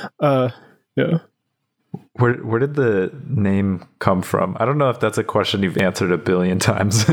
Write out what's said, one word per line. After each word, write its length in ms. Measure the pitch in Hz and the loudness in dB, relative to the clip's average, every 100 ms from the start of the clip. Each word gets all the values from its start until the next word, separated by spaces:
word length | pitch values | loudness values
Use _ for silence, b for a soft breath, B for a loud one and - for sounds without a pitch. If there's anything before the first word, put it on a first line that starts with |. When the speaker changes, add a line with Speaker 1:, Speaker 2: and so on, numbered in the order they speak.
| B - | B -2
Speaker 1:
Uh, 300 | 147 131 127 B B B _ - | 2 2 0 B B B _ -2
yeah. 220 | 165 165 - _ _ _ _ _ _ - - | 0 0 -2 _ _ _ _ _ _ -18 -12
Speaker 2:
Where, 200 | - 120 | 0 0
where 260 | 120 107 113 | 0 -2 -2
did 140 | 143 147 | 0 0
the 360 | 120 101 92 139 - | 2 2 -2 -6 -6
name 600 | 107 101 98 98 90 - - | -2 0 0 0 -2 -8 -6
come 240 | - 92 | -2 0
from? 340 | - 98 92 - | 0 -2 -2 -2
I 40 | |
don't 140 | 113 147 | -2 0
know 120 | 135 | 0
if 100 | 117 | 0
that's 180 | 110 113 | -2 -2
a 60 | |
question 380 | - 110 92 101 | -2 0 0 0
you've 140 | 95 - | 0 0
answered 360 | 95 - 90 | 0 0 0
a 60 | 87 | 0
billion 400 | 92 90 90 92 | 0 0 2 0
times 440 | - 98 101 110 107 | 0 0 2 2 2